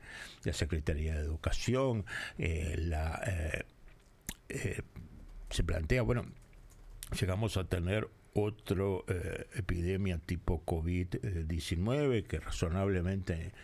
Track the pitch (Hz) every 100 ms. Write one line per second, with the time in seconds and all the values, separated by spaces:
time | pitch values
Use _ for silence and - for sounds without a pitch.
0 | - - - - - 76 80 82 78 76
1 | 78 78 76 78 - - - 123 135 113
2 | 92 - - - - 80 80 80 85 78
3 | 78 78 - 87 78 - - - - -
4 | - - - - - 135 104 - - -
5 | 87 - - - - - 82 85 78 127
6 | 113 120 - - - - - - - -
7 | - - 92 92 110 - 95 90 87 107
8 | - - - - 107 107 - 92 98 92
9 | - 92 90 - - - 92 87 85 95
10 | 98 85 - 87 - 82 - 82 80 90
11 | 90 - 120 87 80 82 - 85 98 139
12 | 143 120 90 78 - - 85 80 98 95
13 | 87 98 92 82 82 -